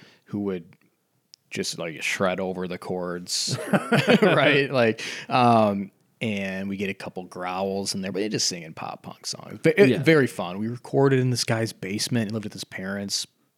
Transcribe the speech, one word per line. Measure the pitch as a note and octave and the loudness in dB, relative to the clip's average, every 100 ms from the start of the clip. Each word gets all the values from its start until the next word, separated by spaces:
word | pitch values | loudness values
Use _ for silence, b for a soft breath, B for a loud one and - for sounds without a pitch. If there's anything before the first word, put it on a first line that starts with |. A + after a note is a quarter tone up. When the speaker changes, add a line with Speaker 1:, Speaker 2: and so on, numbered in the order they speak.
| b b _ | b b _
Speaker 1:
who | G#2 | -6
would | G2+ F#2 E2+ _ _ _ _ _ _ _ _ | -4 -4 -8 _ _ _ _ _ _ _ _
just, | G2+ F#2 - | -8 -8 -6
like, | E2+ D2 | -8 -8
shred | - - F#2+ F#2 | -6 0 0 0
over | F#2 F#2 F#2 | -4 -4 -6
the | F2+ | -8
chords, | - F2+ F2+ F2+ F2+ - - B2+ | -6 -6 -6 -6 -6 -4 -4 -4
<laughs> | - | 0
Speaker 2:
<laughs> | G3+ - A#3 - A#3+ | -2 2 2 4 6
Speaker 1:
right? | G3 D3+ C#3+ C#3+ C#3 | 6 4 4 4 2
Like, | C3+ A2+ A2 B B B | 4 2 2 B B B
um, | B2+ A#2+ A2+ G#2+ G2+ G2 - _ _ | 4 6 6 6 2 -4 -12 _ _
and | A#2 G2+ G2 F#2+ G2 | -4 -4 -4 -6 -6
we | G2 | -4
get | G2 | -4
a | |
couple | F#2+ - - | -6 -10 -12
growls | F2+ F#2 F2+ F#2 G2 G2 G2 - | -12 -8 -6 -2 -2 -2 -4 -4
in | |
there, | F#3+ | -4
but | F#2+ | -4
they're | G#2+ | -2
just | C#3+ - | -2 -2
singing | F3 D#3+ | -4 -10
pop | - - - | -12 -12 -12
punk | - - - | -16 -14 -12
songs. | - - - | -12 -12 -2
Ve-, | E3 D#3+ | 2 6
Speaker 2:
Yeah. | G3+ A2+ | 6 6
Speaker 1:
very | C3+ D#3 B2 | 6 6 4
fun. | - F2 F#2 | 0 -6 -4
We | A2 | -6
recorded | A#2+ - C#3 C#3 C3+ | -8 -2 2 4 4
in | B2+ | 2
this | A#2 - | 0 0
guy's | A2+ A2+ | 0 -2
basement | - F#2 G#2+ - B2 G#2 | -4 -6 -4 -2 -2 -2
and | |
lived | A2 | -4
with | G#2 | -8
his | G2 - | -10 -12
parents. | - F#2+ G2+ G2+ - - _ _ | -10 -8 -6 -4 -6 -6 _ _